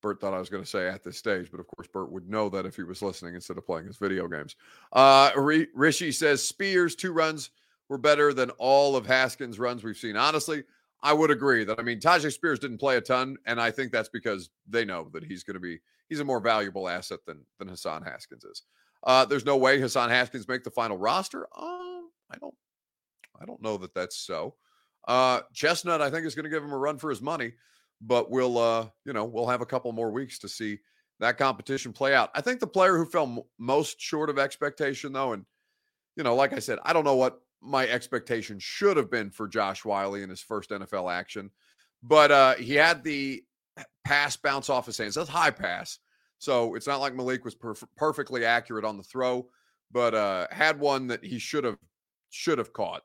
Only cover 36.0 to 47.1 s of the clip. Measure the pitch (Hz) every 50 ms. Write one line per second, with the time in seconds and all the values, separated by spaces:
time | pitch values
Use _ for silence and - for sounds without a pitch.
36 | _ _ _ - 156 127 117 127 139 139 139 135 113 - 117 - - - 165 165
37 | 151 143 139 127 131 127 123 - _ _ _ _ _ 117 143 135 131 113 117 123
38 | 120 - - 120 - - 120 113 104 - 107 98 - - - - 202 202 196 156
39 | 127 92 - 117 107 101 - - 110 104 - 113 104 98 95 - - 110 101 98
40 | 98 98 101 101 101 95 92 92 - - 113 104 98 - 107 101 95 - - 98
41 | 90 92 87 90 90 _ - 107 98 98 _ _ _ _ _ _ _ _ _ _
42 | - 120 147 156 151 147 147 143 135 131 131 - 120 117 139 143 151 165 170 147
43 | 123 156 147 143 139 135 135 107 _ _ _ _ _ _ _ - - _ _ _
44 | _ 143 143 143 143 147 - - _ 143 139 139 131 - 143 127 120 - 110 -
45 | 113 104 101 143 175 147 139 170 165 151 - - - 95 87 90 - - - -
46 | _ _ _ _ _ _ _ _ - - 139 123 117 117 - 120 110 139 139 135
47 | 135 139